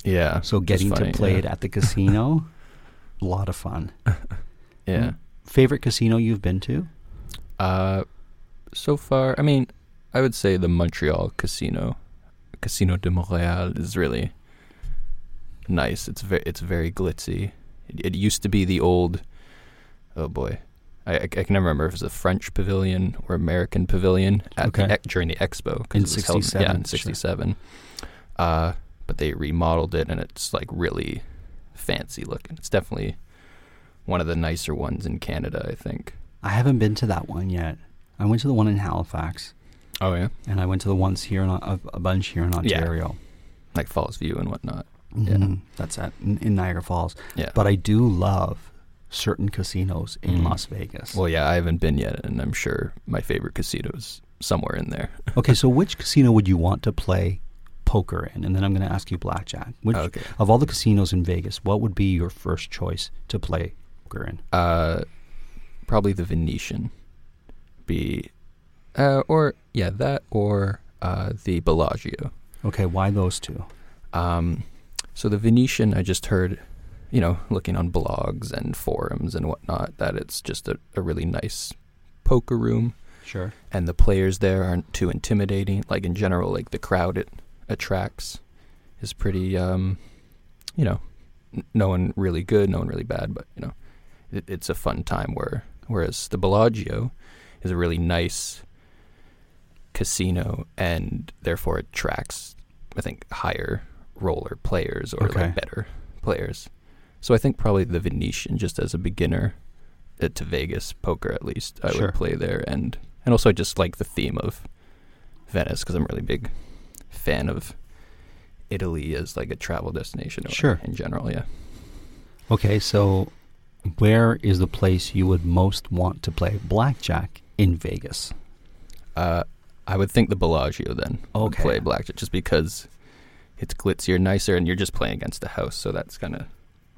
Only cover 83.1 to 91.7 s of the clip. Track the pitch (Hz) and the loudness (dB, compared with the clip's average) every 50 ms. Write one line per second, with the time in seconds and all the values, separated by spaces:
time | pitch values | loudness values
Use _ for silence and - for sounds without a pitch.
83.1 | - - - - - 92 90 95 - - - - - 98 87 82 85 - - - | -20 -20 -16 -10 -8 -6 -6 -6 -8 -12 -10 -6 -2 -2 0 2 6 8 8 8
84.1 | 101 95 95 95 95 92 - 95 95 95 95 92 90 87 85 - - - 98 90 | 8 6 4 2 2 2 2 2 2 2 2 0 0 -2 -2 -4 -4 -2 -2 0
85.1 | 85 - - - 117 101 101 95 104 98 98 92 98 98 - - - 95 98 87 | 0 -2 -2 0 0 2 2 0 0 0 0 0 -2 -2 -2 -2 -4 -2 -2 -2
86.1 | 87 98 107 95 92 87 90 90 95 92 117 - - - - - - 92 196 196 | -2 0 0 2 2 2 0 0 -2 -4 -4 -6 -8 -8 -2 0 2 2 2 2
87.1 | 180 - - - - - - - - - - - 110 - - - 101 92 92 - | 0 -2 -4 -6 -8 -16 -18 -18 -20 -14 -10 -8 -6 -6 -4 -2 -2 -2 -2 -4
88.1 | - - - - - - - - - - - - - - _ - - - - 107 | -6 -10 -12 -12 -12 -14 -16 -20 -20 -20 -20 -20 -20 -20 _ -20 -18 -12 -12 -12
89.1 | - - - 101 95 92 92 92 95 92 90 92 92 92 95 95 92 - - - | -8 -2 -2 0 0 0 0 0 0 0 0 2 2 0 0 0 -2 -4 -6 -12
90.1 | - - - _ - - _ - - - - - - - 151 101 - - - - | -20 -20 -20 _ -20 -20 _ -20 -20 -20 -16 -8 -2 0 2 2 2 0 -4 -8
91.1 | - - - - - - _ _ - - - - | -14 -18 -20 -20 -20 -20 _ _ -12 -12 -8 -2